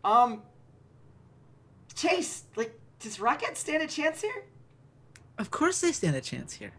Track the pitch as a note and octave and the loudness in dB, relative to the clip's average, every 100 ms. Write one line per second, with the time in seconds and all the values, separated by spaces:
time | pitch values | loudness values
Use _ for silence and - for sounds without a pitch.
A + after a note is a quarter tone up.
0 | G3 A#3 A#3+ G#3+ - - - - - - | 6 6 6 2 -14 -20 -20 -20 -20 -20
1 | - - - - - - - - - - | -20 -20 -20 -20 -20 -20 -20 -20 -16 -2
2 | E4 F4+ - - - - A3+ - - _ | 0 2 -2 -8 -10 -6 -6 -8 -20 _
3 | A3 G#3 A3 C#4 - - - D4+ D#4 - | -12 -2 0 0 -4 -6 -2 -2 -2 -2
4 | D#4 D#4 G#4+ B4+ - - - _ - _ | -2 -2 -2 -2 -2 -20 -20 _ -20 _
5 | - - - - G#3 - D#4+ F#4 F4 - | -20 -20 -16 -8 -6 2 2 4 0 2
6 | E3+ C3+ - - - - - | 0 0 -4 -10 -10 -14 -16